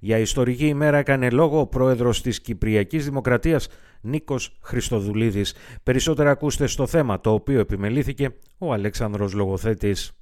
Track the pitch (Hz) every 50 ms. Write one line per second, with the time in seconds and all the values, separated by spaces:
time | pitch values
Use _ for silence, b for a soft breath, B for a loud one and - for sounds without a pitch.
0 | - 101 113 113 113 104 - 139 127 120 127 120 151 151 147 139 147 151 147 147
1 | 139 - 139 135 127 123 117 127 165 156 143 156 143 110 - 127 127 131 127 117
2 | 120 123 113 - - 127 113 - - - 113 92 - 110 110 107 101 - - 156
3 | 143 143 139 139 110 127 123 117 - 165 165 143 - - b b b b b b
4 | b 107 135 151 - - 143 127 - - - - - - - 123 113 - 123 110
5 | 98 101 104 107 113 117 98 101 101 - - B B B B B B - 127 131
6 | - 160 160 143 147 143 139 139 - 147 123 - 147 123 - - 135 123 - 170
7 | 147 123 101 90 - 113 107 107 - - 139 127 104 - - 95 98 104 117 143
8 | 147 - 143 - 143 131 - - - - _ _ 190 170 131 104 98 107 - -
9 | 123 107 104 104 101 98 95 104 101 95 95 92 - 110 110 95 - 104 101 -
10 | - - - _